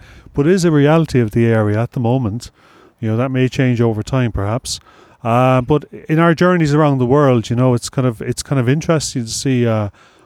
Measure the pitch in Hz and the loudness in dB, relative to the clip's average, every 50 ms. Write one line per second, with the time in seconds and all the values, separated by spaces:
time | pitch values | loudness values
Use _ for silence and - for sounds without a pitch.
0 | - - - - - - - 143 143 160 190 196 165 175 156 147 139 143 156 165 | -14 -20 -20 -20 -20 -8 -4 0 2 2 2 2 2 2 2 4 4 4 4 2
1 | 160 - - 123 120 104 95 113 117 117 113 110 107 104 104 107 117 - - 135 | 2 0 0 0 0 0 0 0 2 2 2 2 0 0 0 -2 -4 -4 -4 -4
2 | 117 113 123 135 127 101 101 120 - - _ _ _ _ _ _ _ _ _ _ | -2 0 0 0 -2 -4 -6 -8 -12 -14 _ _ _ _ _ _ _ _ _ _
3 | 113 110 110 113 127 135 131 127 127 123 - - 135 127 123 110 120 117 110 107 | -6 -4 -2 -2 -2 -2 0 0 -2 0 0 0 0 0 2 2 0 0 0 -2
4 | 107 - - 131 123 113 - 104 98 101 110 127 - - - - - _ _ _ | -6 -2 -2 -2 -2 -2 -2 -4 -4 -4 -4 -6 -6 -8 -12 -12 -14 _ _ _
5 | - _ _ _ - 117 117 123 127 131 127 127 - 117 151 147 - - - - | -20 _ _ _ -4 0 0 2 2 4 2 0 2 0 0 -2 -2 -6 -18 -20
6 | - - 160 160 170 170 165 - 180 180 180 175 160 143 143 151 156 147 139 131 | -6 -2 0 2 4 2 4 2 2 2 2 2 0 0 2 2 2 2 2 0
7 | 123 120 131 147 147 135 127 117 107 - 120 117 131 131 123 117 - - - - | 0 2 2 4 4 4 2 2 0 -2 -2 0 2 2 2 0 -4 -6 -4 -2
8 | 127 127 113 104 113 120 123 - - - 147 135 120 120 139 165 - - 165 151 | -2 -2 -4 -4 -8 -8 -8 -8 -6 -4 -4 -2 0 0 0 -2 0 0 -2 -2
9 | - - - 127 117 110 113 - - 139 131 123 120 117 110 110 104 98 - _ | -2 -4 -6 -8 -8 -6 -8 -6 -4 -2 0 0 0 0 0 -2 -2 -4 -8 _
10 | - _ _ _ _ | -20 _ _ _ _